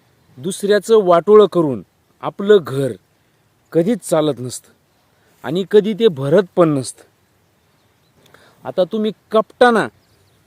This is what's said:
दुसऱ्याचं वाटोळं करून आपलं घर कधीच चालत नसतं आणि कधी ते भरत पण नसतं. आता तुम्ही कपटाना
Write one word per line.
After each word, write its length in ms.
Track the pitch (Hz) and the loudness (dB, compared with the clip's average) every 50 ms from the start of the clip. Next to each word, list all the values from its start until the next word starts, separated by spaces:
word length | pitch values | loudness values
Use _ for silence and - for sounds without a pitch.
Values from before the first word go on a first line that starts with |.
| _ _ _ _ _ _ _ 127 | _ _ _ _ _ _ _ -14
दुसऱ्याचं 640 | 127 175 190 - - 196 208 208 180 - 226 220 202 | -12 -12 -10 -6 -2 0 0 0 0 2 2 2 4
वाटोळं 420 | 180 175 170 165 - 214 214 208 | 4 4 2 4 4 6 6 6
करून 380 | 190 - 175 165 147 127 104 85 _ _ _ _ _ _ _ | 4 2 0 -2 -2 -4 -6 -10 _ _ _ _ _ _ _
आपलं 360 | - 143 156 - 202 196 208 202 | -12 -12 -10 -6 0 2 2 2
घर 300 | 151 127 131 135 139 127 110 92 _ _ _ _ _ _ _ _ _ _ _ _ _ _ | 2 -2 -6 -6 -6 -6 -6 -10 _ _ _ _ _ _ _ _ _ _ _ _ _ _
कधीच 280 | - 160 170 190 247 190 - - | -2 -2 -2 -2 -2 -6 -4 -4
चालत 240 | 175 160 151 151 139 117 | -2 -2 -2 -2 -4 -6
नसतं 300 | 123 127 - - _ _ _ _ _ _ _ _ _ _ _ _ _ _ _ _ - | -8 -14 -14 -16 _ _ _ _ _ _ _ _ _ _ _ _ _ _ _ _ -12
आणि 200 | 113 147 180 196 175 | -8 -6 -6 -4 2
कधी 220 | - 214 185 208 220 | 2 2 2 2 -2
ते 140 | 175 226 226 | 0 0 -2
भरत 360 | 170 131 135 139 151 190 202 180 - | -2 -2 -4 0 0 0 0 0 0
पण 140 | - 175 160 | 0 0 2
नसतं. 340 | 151 135 123 - - _ - _ _ _ _ _ _ _ _ _ _ _ _ _ _ _ _ _ _ _ _ _ _ _ _ _ _ _ _ _ _ _ - 113 | 0 -2 -6 -8 -12 _ -20 _ _ _ _ _ _ _ _ _ _ _ _ _ _ _ _ _ _ _ _ _ _ _ _ _ _ _ _ _ _ _ -16 -10
आता 160 | 131 - 185 | -4 -4 -4
तुम्ही 280 | 170 - 220 214 220 190 _ _ - | -4 -4 -6 -6 -6 -8 _ _ -4
कपटाना 560 | - 220 214 _ _ - 247 247 233 214 160 113 - _ _ _ _ _ _ _ _ _ _ | -2 -2 -2 _ _ 2 2 2 2 2 -2 -4 -8 _ _ _ _ _ _ _ _ _ _